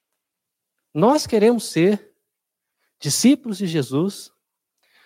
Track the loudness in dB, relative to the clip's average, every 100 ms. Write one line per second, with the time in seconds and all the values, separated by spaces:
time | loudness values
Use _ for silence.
0 | _ _ _ _ _ _ _ _ _ 0
1 | 2 2 0 2 2 2 -2 0 0 0
2 | -6 _ _ _ _ _ _ _ _ _
3 | -6 0 2 2 -2 -6 -4 -4 -2 -2
4 | -4 -6 -18 _ _ _ _ _ _ _